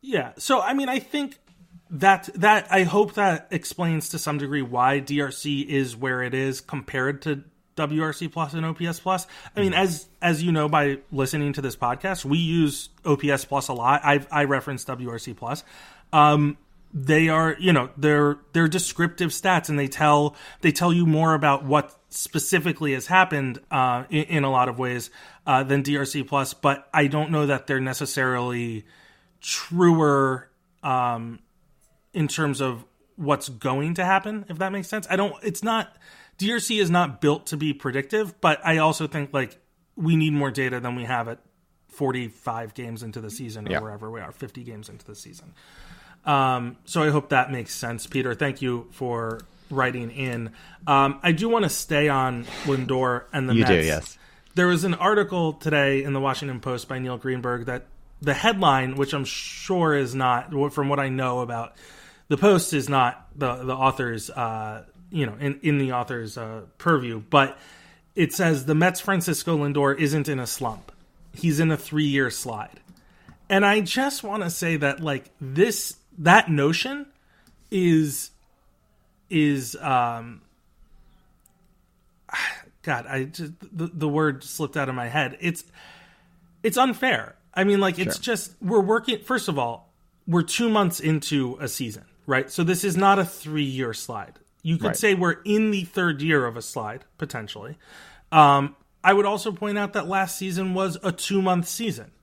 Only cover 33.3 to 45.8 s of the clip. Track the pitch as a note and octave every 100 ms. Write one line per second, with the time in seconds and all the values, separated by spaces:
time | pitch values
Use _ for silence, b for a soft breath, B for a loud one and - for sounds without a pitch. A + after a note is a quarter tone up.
33.3 | C#3 - A#2 C3+ C3+ D3+ E3+ F3+ F#3+ G3
34.3 | G#3+ G3+ E3 F#3+ G3 F3+ G#3+ - F#3+ G3+
35.3 | D3 A3+ E3 G#3+ A3+ F3+ _ b b b
36.3 | _ G3 A#3 - A3 F3+ F3 E3 A#2 D3
37.3 | D3 - D#3 D3+ C#3 C3+ B2+ C3+ G#3+ G#3
38.3 | - E3+ D3+ E3+ D#3+ D#3 D3+ D#3 D#3 C#3+
39.3 | C#3 B2+ - _ _ _ - D#3+ D#3+ D#3
40.3 | D3 C#3 C#3 C3 B2 B2 B2 A#2 B2 A#2
41.3 | A#2 _ _ _ _ _ - C#3 B2+ A#2+
42.3 | - - A#2 A2+ - A#2+ A2+ A#2 A2 A2
43.3 | A2 B2 A2 G#2 - G#2+ G#2 G#2+ A2+ E2
44.3 | - A#2 - A#2+ A2 G#2+ A#2 - G#2 G#2+
45.3 | E2+ D#2+ - B B